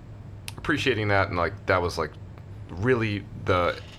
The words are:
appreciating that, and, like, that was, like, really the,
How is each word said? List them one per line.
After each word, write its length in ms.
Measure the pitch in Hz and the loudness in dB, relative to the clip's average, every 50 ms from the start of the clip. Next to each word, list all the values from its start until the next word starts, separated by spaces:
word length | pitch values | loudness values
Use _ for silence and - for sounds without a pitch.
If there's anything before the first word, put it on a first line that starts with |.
| - - - - - - - - - - - - | -14 -14 -16 -16 -14 -14 -14 -14 -12 -12 -12 -8
appreciating 480 | - - 156 - - - 120 110 107 104 | -2 -2 0 2 2 2 2 2 2 4
that, 200 | 101 98 95 - | 6 4 4 4
and, 80 | - | 2
like, 300 | 87 85 82 - - - | 0 0 0 0 -4 2
that 140 | - 95 92 | 2 4 4
was, 160 | 87 85 - | 4 2 0
like, 140 | - 80 76 - - - - - - - - - - - - | 0 -2 -4 -4 -12 -16 -14 -16 -16 -16 -14 -14 -14 -12 -10
really 520 | - 87 104 127 131 117 113 107 104 98 95 - - - - | -6 -2 2 4 4 4 4 0 -2 -4 -6 -8 -12 -6 2
the, 360 | - 95 90 87 82 - - - - - | 4 4 4 4 4 0 -2 -8 -14 -8